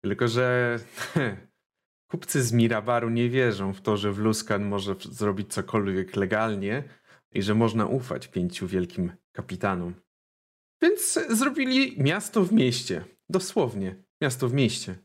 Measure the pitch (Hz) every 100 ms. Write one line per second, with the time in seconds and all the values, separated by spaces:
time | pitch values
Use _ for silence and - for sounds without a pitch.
0 | 101 101 120 120 127 123 120 120 117 -
1 | - 160 123 95 - _ _ _ _ _
2 | _ 175 - 143 120 117 117 113 107 120
3 | 117 117 120 131 120 101 98 95 - 104
4 | 101 98 107 107 - 104 104 101 98 95
5 | 85 - 104 98 98 - - 110 98 95
6 | 92 101 98 110 113 101 98 127 143 -
7 | _ - _ - 98 107 113 110 101 135
8 | 123 - - 92 87 - 92 95 87 -
9 | 87 - _ - 90 92 101 92 87 87
10 | _ _ _ _ _ _ _ _ 330 415
11 | - - 294 226 269 285 262 262 269 170
12 | 139 185 - 220 180 220 127 123 - 85
13 | - _ - 185 185 226 131 101 95 95
14 | _ _ 147 123 127 135 120 - - 90